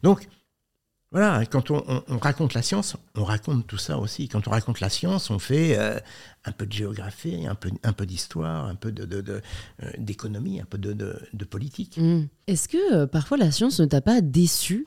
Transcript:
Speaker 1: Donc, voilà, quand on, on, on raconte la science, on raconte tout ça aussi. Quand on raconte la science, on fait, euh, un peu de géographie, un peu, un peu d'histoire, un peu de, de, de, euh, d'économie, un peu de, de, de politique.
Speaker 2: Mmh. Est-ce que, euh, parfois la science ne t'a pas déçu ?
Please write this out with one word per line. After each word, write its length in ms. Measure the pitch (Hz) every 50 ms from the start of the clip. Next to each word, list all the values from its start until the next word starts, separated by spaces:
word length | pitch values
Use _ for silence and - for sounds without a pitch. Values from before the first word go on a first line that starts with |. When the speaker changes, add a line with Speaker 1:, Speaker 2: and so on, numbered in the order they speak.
| -
Speaker 1:
Donc, 240 | 175 196 196 - - - _ _ _ _ _ _ _ _ _ _ _ _ _ _ _
voilà, 340 | - 170 208 214 175 117 113
quand 260 | - - 135 123 -
on, 120 | 151 143 - -
on, 160 | 131 127 - -
on 80 | 127 120
raconte 360 | - 143 143 - 165 131 -
la 80 | 117
science, 360 | 117 - - 202 196 - - - _ _ _
on 80 | 107 104
raconte 420 | 98 107 104 - - 127 123 113
tout 120 | - - 98
ça 200 | - - 151 -
aussi. 300 | - 101 - - 147 127
Quand 200 | - 107 101 110
on 40 |
raconte 300 | 104 113 - - 117 -
la 80 | 95 95
science, 400 | - - - 175 190 190 - -
on 100 | 113 98
fait, 380 | - - 131 151 165 165 135 104
euh, 180 | 107 107 110 - - - - - - - - _ _
un 80 | -
peu 140 | - _ 104
de 60 | 101 104
géographie, 760 | 104 104 101 107 101 98 101 - - - 165 175 85 - -
un 80 | 101
peu, 160 | - - 92 98 - -
un 100 | 117 101
peu 120 | - 101
d'histoire, 600 | 90 92 87 - - - 82 80 80 82 80 73
un 100 | 80 92
peu 160 | 101 - 110
de, 140 | 104 - -
de, 160 | 82 92 98
de, 200 | 98 98 101 101 101 - - - - - - - -
euh, 60 | - - -
d'économie, 600 | 110 104 101 - - 110 104 101 117 190 190 185
un 60 | 95
peu 120 | - - 98
de, 140 | 98 104 104
de, 240 | 104 104 98 92 - - - -
de 120 | 104 98
politique. 520 | - - 98 117 147 - - 220 - - -
Speaker 2:
Mmh. 260 | 165 165 170 165 151 147 _ _ _ -
Est-ce 200 | 196 160 - -
que, 260 | - 330 392 403 262
euh, 140 | 170 143 139
parfois 300 | - 160 143 - 277 285
la 140 | 220 160
science 280 | 139 - 214 254 262 -
ne 60 | 165
t'a 160 | 143 147 139
pas 180 | 135 208 233 247
déçu ? 640 | 185 143 127 160 175 165 - - - - 175 220 302